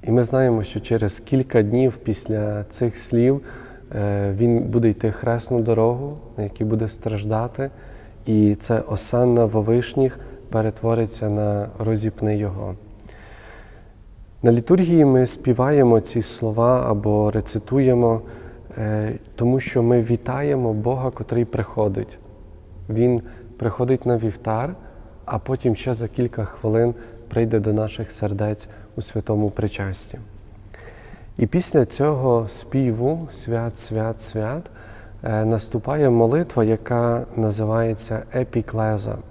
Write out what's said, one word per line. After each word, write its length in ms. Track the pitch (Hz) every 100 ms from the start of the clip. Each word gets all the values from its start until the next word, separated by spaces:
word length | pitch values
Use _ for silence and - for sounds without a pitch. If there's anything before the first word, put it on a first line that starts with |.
І 80 | -
ми 120 | 120
знаємо, 400 | 117 131 131 113
що 160 | 101 110
через 400 | - 113 107 -
кілька 420 | - 135 131 120
днів 360 | 104 120 127 -
після 680 | - 107 - 107 107 104
цих 340 | 104 - 120 -
слів, 440 | - 117 123 139 - - - - - -
е, 380 | 101 101 101 98
Він 220 | 117 117
буде 300 | - 120 117
йти 220 | 104 110
хресну 500 | 104 117 117 - 123
дорогу, 560 | 113 113 113 120 143 147 - -
на 60 |
якій 200 | 104 -
буде 240 | 110 110 110
страждати, 800 | - 110 107 107 110 120 - 139 - - - - - -
і 300 | 107 104 104
це 240 | - 113
«Осанна 680 | - 104 - 120 123 120 113
во 160 | 107
вишніх» 580 | 104 120 120 - 131 127 - - -
перетвориться 800 | 113 110 107 113 113 110 - 110
на 380 | 104 104 104 104 -
«Розіпни 580 | 110 110 110 - 107 104
його». 380 | 104 95 101 98 - - - - - - - - - - - - - - - -
На 80 | 123
літургії 540 | 117 117 185 175 170 143
ми 200 | 131 127
співаємо 760 | - - 120 131 147 123 113
ці 220 | - 117
слова 680 | 107 - 113 110 117 127 123
або 400 | 104 104 104 104
рецитуємо, 920 | 107 - 107 - 135 131 123 120 113 - - - - - -
е, 360 | 107 107 107 113 - -
тому 240 | 123 131
що 240 | 127 127
ми 180 | 117 123
вітаємо 720 | 117 120 - 131 147 139 120
Бога, 380 | 107 113 127 131
котрий 340 | - 110 117 117
приходить. 760 | - 104 - 107 98 107 - - - - - - - -
Він 320 | 110 120 120 - - - -
приходить 480 | 113 107 123 131 123
на 120 | 120
вівтар, 580 | 110 - - 110 139 180 - - - - -
а 140 | 110
потім 360 | - 131 123 107
ще 180 | -
за 140 | 113 117
кілька 380 | - 120 - 104
хвилин 480 | - 110 110 120 120 - - -
прийде 320 | 117 113 113
до 140 | 107
наших 380 | 107 107 - 110
сердець 560 | - 104 101 107 107 - - - -
у 60 |
святому 480 | - 110 - 107 107
причасті. 720 | - 107 - 98 92 - - 107 - - - - - - - - - - -
І 100 | 117
після 380 | 175 175 151 123
цього 600 | - 147 143 131 117 113
співу 800 | - - 135 131 110 123 165 160
«Свят, 460 | - - 117 117 113
свят, 440 | - 110 110 110
свят», 420 | - 110 107 143 - - - - - -
е, 220 | - 107 110
наступає 640 | 113 - 117 117 151 139
молитва, 540 | 117 113 147 170 -
яка 600 | 110 110 - 120 120 117 123 -
називається 880 | 110 104 110 110 113 107 - 113 - 127
епіклеза. 800 | 127 120 - 113 110 107 107 104 -